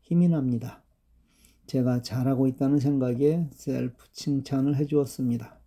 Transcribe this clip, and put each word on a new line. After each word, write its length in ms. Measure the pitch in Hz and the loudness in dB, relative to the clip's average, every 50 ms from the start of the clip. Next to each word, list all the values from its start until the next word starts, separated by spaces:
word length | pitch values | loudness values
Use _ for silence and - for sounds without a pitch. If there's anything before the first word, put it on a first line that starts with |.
힘이 280 | _ _ 170 170 175 175 | _ _ 2 4 4 4
납니다." 540 | 170 156 135 127 120 117 117 117 - - _ _ _ _ _ _ _ _ _ _ _ _ _ _ _ _ _ | 4 2 2 0 -2 -2 -4 -8 -14 -16 _ _ _ _ _ _ _ _ _ _ _ _ _ _ _ _ _
제가 360 | - - 135 127 127 123 123 120 | -6 -2 0 0 2 0 -2 -2
잘하고 440 | - - 127 127 131 135 123 135 | -4 -4 -2 0 0 2 2 2
있다는 320 | 131 127 - 139 135 143 147 | 0 0 0 0 2 2 2
생각에 680 | 127 143 143 139 127 127 120 120 139 147 156 170 170 147 - | 2 2 0 2 0 0 0 2 2 2 2 2 -2 -4 -6
셀프 520 | - - - 131 127 123 127 - _ - _ _ | -12 -8 -6 -4 -4 -4 -6 -6 _ -20 _ _
칭찬을 640 | - - - 143 139 131 - - 135 135 143 147 | -10 -4 -2 -2 -2 -2 -2 -2 0 0 2 2
해주었습니다. 840 | 135 151 139 151 147 139 131 - - 135 123 117 117 - - - - _ | 0 0 0 2 0 0 0 -4 -4 -2 -2 -2 -2 -4 -10 -18 -20 _